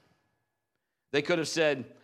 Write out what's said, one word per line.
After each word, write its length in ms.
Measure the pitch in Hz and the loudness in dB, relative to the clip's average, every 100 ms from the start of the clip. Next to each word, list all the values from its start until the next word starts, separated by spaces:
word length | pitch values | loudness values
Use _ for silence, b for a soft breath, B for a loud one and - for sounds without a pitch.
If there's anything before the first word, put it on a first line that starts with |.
| _ _ _ _ _ _ _ _ _ _ _ | _ _ _ _ _ _ _ _ _ _ _
They 100 | 143 | -4
could 180 | 147 170 | 0 0
have 100 | 151 | 0
said, 480 | 160 156 131 117 - | 2 2 2 -6 -16